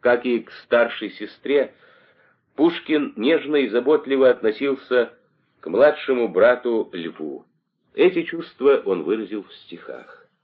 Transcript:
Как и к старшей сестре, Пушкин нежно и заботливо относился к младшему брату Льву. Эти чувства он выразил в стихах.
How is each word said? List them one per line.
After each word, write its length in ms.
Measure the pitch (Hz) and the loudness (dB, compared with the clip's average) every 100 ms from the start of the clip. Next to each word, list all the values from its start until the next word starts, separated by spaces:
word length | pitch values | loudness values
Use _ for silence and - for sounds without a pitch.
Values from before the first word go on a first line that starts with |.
| 123 | 2
Как 180 | 120 | 0
и 180 | 123 120 | 0 -2
к 100 | 110 | -4
старшей 580 | - - 120 117 - 104 | -20 -2 2 2 -2 -12
сестре, 600 | - 107 - - 143 - _ _ _ _ _ _ _ _ | -12 -16 -14 -2 0 0 _ _ _ _ _ _ _ _
Пушкин 600 | - 165 170 - 156 139 - | 0 0 0 -2 -2 -2 -4
нежно 400 | 113 160 139 147 | 0 0 0 -2
и 140 | 127 | 0
заботливо 600 | 110 127 151 139 135 131 | 0 2 0 0 2 4
относился 800 | 123 107 107 139 135 - 123 113 _ _ _ _ _ | 4 0 -2 -4 -4 -2 0 0 _ _ _ _ _
к 60 | - | -6
младшему 600 | 95 143 147 - 127 113 | 2 4 2 -2 -2 0
брату 640 | 87 113 123 123 113 - | 4 4 4 0 -4 -4
Льву. 500 | 90 82 76 78 65 _ _ _ _ _ - | -8 -12 -10 -12 -12 _ _ _ _ _ 2
Эти 260 | 170 180 | 2 2
чувства 640 | 160 170 170 _ 131 139 - | -6 -10 -12 _ 2 2 0
он 160 | 92 | -4
выразил 400 | 78 107 101 104 | -2 -4 -4 -10
в 100 | 95 | -12
стихах. 760 | - _ 85 - 64 - - _ _ | -20 _ -20 -16 -18 -18 -20 _ _